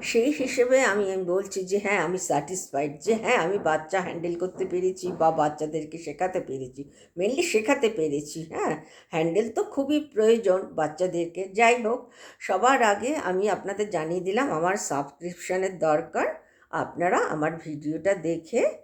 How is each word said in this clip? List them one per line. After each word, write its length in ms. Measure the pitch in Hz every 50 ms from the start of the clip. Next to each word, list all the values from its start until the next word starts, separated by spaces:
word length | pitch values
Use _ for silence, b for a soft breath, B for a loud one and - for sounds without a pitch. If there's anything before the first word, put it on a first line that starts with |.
সেই 300 | - - - 233 226 294
হিসেবে 500 | 294 294 254 247 - 269 240 247 262 269
আমি, 320 | 262 214 196 208 202 190 190
আমি 100 | 190 185
বলছি 400 | 175 175 196 196 196 - 196 185
যে 140 | 180 196 196
হ্যাঁ, 220 | - 196 202 190
আমি 180 | 156 160 185 180
স্যাটিসফাইড, 800 | - - 151 143 147 - 185 185 - - - 139 151 143 143 -
যে 140 | - 196 226
হ্যাঁ, 240 | 214 - 196 247 214
আমি 200 | 160 175 196 208
বাচ্চা 440 | - 160 156 151 156 - - 190
হ্যান্ডেল 340 | 180 170 127 170 165 175 170
করতে 300 | 170 180 185 - - 185
পেরেছি 460 | - 170 180 185 185 185 - 185 180
বা 200 | 175 165 165 160
বাচ্চাদেরকে 680 | 156 156 147 151 151 - 156 151 160 160 151 151 165 160
শেখাতে 420 | - 151 143 - 180 185 185 180
পেরেছি, 500 | - - 131 135 131 127 - 139 143 B B B B B B 165
mainly 240 | 185 220 254 330
শেখাতে 480 | 339 - - 220 220 - 277 277 226 214
পেরেছি। 560 | 220 - 156 151 139 147 147 - - 165 160 -
হ্যাঁ, 360 | - - 415 294 151 151 B B B B B B
হ্যান্ডেল 420 | - 165 160 165 165 196 233 240
তো 120 | - - 415
খুবই 360 | - - 285 277 277 302 294
প্রয়োজন 640 | - - - 202 214 220 233 226 196 196 180 190 202 -
বাচ্চাদেরকে। 760 | - 156 156 151 - - 180 180 165 170 170 165 - 180 190 190
যাই 360 | 190 214 233 233 240 247 220
হোক, 260 | 214 240 254 - B B B B B B B
সবার 440 | - - 190 190 214 254 269 254 233
আগে 320 | 214 202 202 202 254 311
আমি 340 | - - 180 185 185 202 214
আপনাদের 400 | 180 - - 185 202 196 214 202
জানিয়ে 320 | 185 160 156 160 175 180
দিলাম 300 | 170 190 196 240 277 285
আমার 240 | 160 156 170 180 190 214
সাবস্ক্রিপশনের 1000 | - - 151 139 143 - - - 165 175 175 - - - 180 185 190 196 190 165
দরকার। 640 | 165 160 175 202 - - - 226 - 605 640 - b b b b b b
আপনারা 460 | - 160 - - - - 170 180 226 320
আমার 340 | 480 - - 156 151 160 165 165 -
ভিডিওটা 500 | 165 151 143 151 147 160 156 160 196 202
দেখে 560 | 185 160 165 165 165 - - - 240 440 622 - -